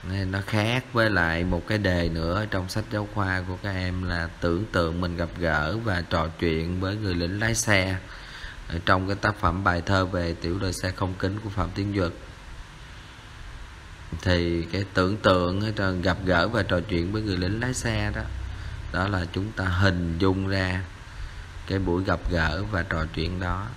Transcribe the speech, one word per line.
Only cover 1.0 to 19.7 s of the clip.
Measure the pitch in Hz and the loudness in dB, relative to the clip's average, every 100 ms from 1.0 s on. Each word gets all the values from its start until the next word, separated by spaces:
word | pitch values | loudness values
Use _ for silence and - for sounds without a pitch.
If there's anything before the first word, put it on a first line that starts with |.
| 110 | 4
lại | 95 82 82 | 4 4 2
một | 90 87 - | 2 0 0
cái | 110 | 2
đề | 95 87 85 | 4 2 2
nữa | 82 82 92 107 | 0 0 0 0
trong | 98 92 | -2 -2
sách | 110 107 | -4 -2
giáo | 107 104 | -4 -2
khoa | 107 95 92 90 | -2 0 0 -2
của | 92 | -4
các | 101 | -4
em | 92 90 90 | -2 -2 -2
là | 90 85 85 - | -2 -2 -2 -2
tưởng | 87 85 110 | 0 2 2
tượng | 95 82 85 | 2 2 0
mình | 90 87 | -2 -2
gặp | 85 - | -4 0
gỡ | 85 76 76 107 | 0 2 0 -2
và | 113 90 85 | 0 -2 0
trò | 85 80 82 | 0 0 0
chuyện | 85 80 82 90 | 2 2 0 -2
với | 95 107 | -2 -2
người | 104 | -2
lính | 87 87 101 | 0 0 0
lái | 110 113 | 0 0
xe | - 101 92 92 - - - - - - - | 4 4 4 -2 -6 -14 -14 -12 -12 -12 -6
ở | 85 - | -2 4
trong | 95 95 | 4 4
cái | 101 | 0
tác | 104 104 | 0 2
phẩm | 87 87 | 2 4
bài | 98 87 | 2 2
thơ | 82 95 90 | 2 2 4
về | 90 85 82 | 0 0 -2
tiểu | 85 92 | -2 0
đội | 98 | -2
xe | 90 92 | -2 -4
không | 95 95 | 0 -2
kính | 92 95 104 | 0 -2 -2
của | 110 | -4
Phạm | 95 87 98 | -2 -2 0
Tiến | 101 101 | 0 2
Duật. | 85 - - - - - - - - - - - - - - - - - - - - 82 | 0 -2 -14 -16 -16 -14 -14 -16 -16 -16 -16 -18 -18 -14 -14 -12 -14 -16 -16 -16 -10 -4
Thì | - 90 85 85 82 | 2 4 4 0 0
cái | 92 98 | -4 0
tưởng | - 92 104 | 2 2 4
tượng | 107 92 87 95 | 6 6 4 2
ở | 107 104 | 0 0
trong | 98 92 | 0 2
gặp | 90 85 90 | 2 2 4
gỡ | 87 90 | 4 4
và | 117 | 2
trò | 92 90 | 2 0
chuyện | 82 85 87 | 2 0 0
với | 107 | 0
người | 107 90 | -2 0
lính | 90 107 | 0 0
lái | 123 | -2
xe | 127 120 107 104 110 | -2 -2 0 0 -2
đó, | 110 - - - - - - | -4 -6 -8 -8 -8 -8 -6
đó | 85 95 | 0 2
là | 98 85 | 0 0
chúng | 90 104 | -2 -4
ta | 107 | -2
hình | 92 | 0